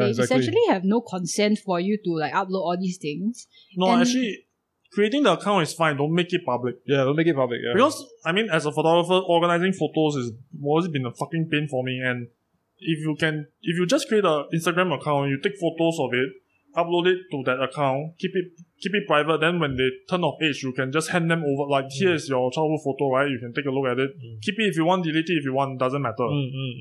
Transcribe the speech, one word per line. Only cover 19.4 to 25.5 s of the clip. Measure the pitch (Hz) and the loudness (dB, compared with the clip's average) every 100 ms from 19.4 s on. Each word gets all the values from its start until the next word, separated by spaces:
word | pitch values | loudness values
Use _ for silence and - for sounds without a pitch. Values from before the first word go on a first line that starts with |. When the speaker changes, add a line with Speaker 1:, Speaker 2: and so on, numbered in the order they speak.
Speaker 3:
Then | 160 175 | 2 2
when | 147 127 | 0 0
they | 131 127 - | 0 -2 -6
turn | 180 | -2
of | 156 143 | -2 0
age, | 156 131 | -2 -2
you | 131 | -4
can | 131 131 | -4 -2
just | 156 160 | -2 0
hand | 175 165 | 0 0
them | 165 | 0
over. | 147 139 143 | 0 -2 0
Like, | 139 135 | 0 0
Speaker 2:
Mm. | 139 | 0
Speaker 3:
"Here's | 185 156 135 | 2 2 0
your | 127 127 | 0 0
childhood | 160 156 151 | 0 0 0
photo, | 139 131 139 | -2 -2 0
right? | 131 143 | 2 2
You | 123 | -2
can | 120 | -4
take | 143 139 | -4 -2
a | |
look | 131 131 | -2 0
at | 123 | 0
it. | 135 147 | -2 -4
Speaker 2:
Mm. | 117 110 | -16 -6
Speaker 3:
Keep | 208 202 | -6 0
it | 208 | 0
if | 160 | 2
you | |
want, | 160 185 | 2 2
delete | 165 160 160 | 0 -2 0
it | 160 | -2
if | |
you | 139 | 0